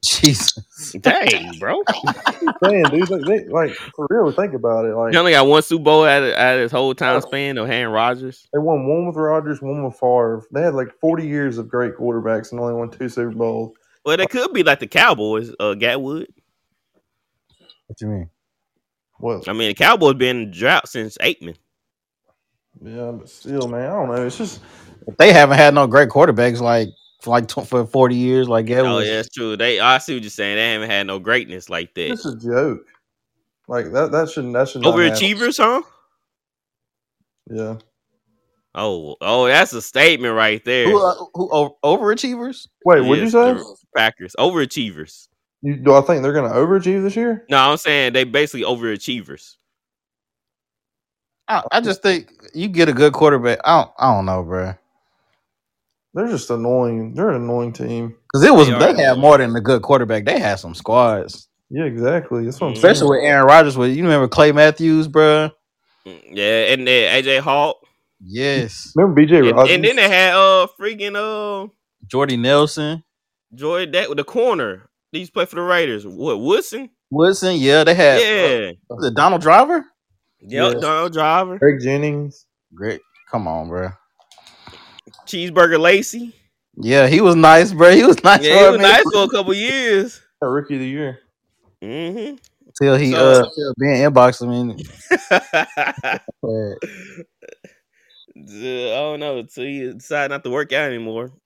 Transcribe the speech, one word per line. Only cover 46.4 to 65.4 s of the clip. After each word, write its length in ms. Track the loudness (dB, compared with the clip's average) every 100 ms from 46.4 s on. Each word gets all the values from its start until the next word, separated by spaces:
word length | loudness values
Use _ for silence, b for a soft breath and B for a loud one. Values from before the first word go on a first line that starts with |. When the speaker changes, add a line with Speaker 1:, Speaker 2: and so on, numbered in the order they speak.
| -2
Speaker 3:
overachieve 500 | 0 0 0 0 -2
this 120 | -2 -4
year? 320 | -4 -4 _
Speaker 2:
No, 80 | 2
I'm 200 | 2 0
saying 360 | -2 0 0
they 120 | -2 -2
basically 380 | -2 -4 -4 -6
overachievers. 920 | -4 -4 -8 -8 -10 -12 -20 -20 _ _ _ _ _ _ _ _ _ _ _ _ _ _ _ _ _ _ _ -4
Speaker 1:
I, 160 | -4 -2
I 100 | -4
just 220 | -4 -4
think 280 | -2 -2 -6 _ -18
you 160 | -10 -6
get 200 | 0 0
a 40 |
good 200 | 4 0
quarterback. 460 | 4 2 2 -2 -2 2
I 160 | 2
don't, 80 | 0 -2
I 140 | 0 0
don't 100 | -2
know, 180 | -6
bro. 320 | -6 -8 -8 -12 _ _ _ _ _ _ _ _ _ _ _ _ _
Speaker 3:
They're 160 | -8 -6
just 200 | -6 -6
annoying. 640 | -6 -2 0 0 -4 -8 -4
They're 160 | -4
an 120 | -2
annoying 300 | -4 -4 -6
team. 440 | -8 -10 -8 -10 -14 _
Speaker 1:
'Cause 100 | 2
it 100 | 6
was, 160 | 8 6
Speaker 2:
They 40 |
are 180 | 4 2
Speaker 1:
they 20 | 4
had 220 | 2 4
Speaker 2:
annoying. 20 |
Speaker 1:
more 180 | 6 6
than 180 | 4 -2
a 60 |
good 200 | 0 -2
quarterback. 420 | 2 0 2 -4 -2
They 140 | -2
had 200 | -2 -6
some 160 | -8 -16
squads. 720 | -2 2 2 0 -6 -16 _ _ _
Speaker 3:
Yeah, 160 | -8 -6
exactly. 600 | -4 -2 -2 -4 -6 -6
That's 160 | -6
what 80 | -8
I'm 60 | 4
Speaker 2:
Mm-hmm. 20 |
Speaker 3:
saying. 280 | 4 4 2
Speaker 1:
Especially 40 |
with 160 | 2 2
Aaron 200 | 4 8
Rodgers. 300 | 8 6 2
With, 180 | -2 0
you 80 |
remember 240 | 0 2 0
Clay 220 | 4 4
Matthews, 540 | 6 4 4 0 0 2
bro? 440 | 2 4 4